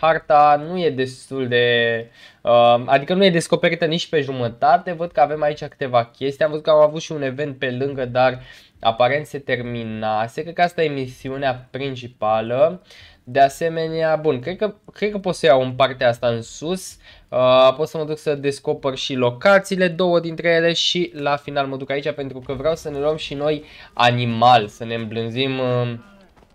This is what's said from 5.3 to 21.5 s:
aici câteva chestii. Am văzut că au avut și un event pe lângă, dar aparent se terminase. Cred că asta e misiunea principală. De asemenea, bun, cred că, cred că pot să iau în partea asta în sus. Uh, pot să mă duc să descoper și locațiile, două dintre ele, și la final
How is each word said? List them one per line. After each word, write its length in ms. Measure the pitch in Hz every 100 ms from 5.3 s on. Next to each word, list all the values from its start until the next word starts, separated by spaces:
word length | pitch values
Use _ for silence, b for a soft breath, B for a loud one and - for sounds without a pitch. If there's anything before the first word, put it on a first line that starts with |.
| 151
aici 220 | 151 147
câteva 420 | 147 - 135 123 117
chestii. 380 | - 135 139 156
Am 40 |
văzut 160 | 151 151
că 40 |
au 120 | 151
avut 200 | 151 156
și 100 | -
un 100 | 156
event 360 | 135 127 147 127
pe 140 | 131
lângă, 340 | 123 139 139 123
dar 340 | 123 127 123 B B B _
aparent 460 | 110 113 123 143 147
se 140 | 143
terminase. 1000 | - 123 120 120 113 110 110 107 113 -
Cred 120 | 170
că 80 | 165
asta 220 | 175 170
e 40 | 160
misiunea 800 | 139 131 127 135 135 135 123 -
principală. 1120 | 131 139 127 120 - 107 110 113 123 156 180 B B B B
De 160 | - 127
asemenea, 760 | 170 - 165 165 160 160 160 156
bun, 240 | 156 131
cred 160 | 127 185
că, 160 | 214 - -
cred 180 | - 208
că 60 | 202
pot 180 | 185 165
să 100 | 165
iau 160 | 135
în 100 | 131
partea 360 | 127 131 127 127
asta 200 | 120 123
în 140 | 117
sus. 560 | 113 - 151 185 - - b b _
Uh, 440 | 123 127 131 131 131
pot 120 | 156
să 100 | 165
mă 60 |
duc 140 | 151 156
să 180 | - 143
descoper 600 | 139 139 - 147 139 131
și 200 | - 131
locațiile, 720 | 123 123 202 196 190 185 185
două 320 | 160 180 170
dintre 300 | 165 160 170
ele, 240 | 165 165
și 380 | 165 - 180 170
la 220 | 151 143 139
final 320 | -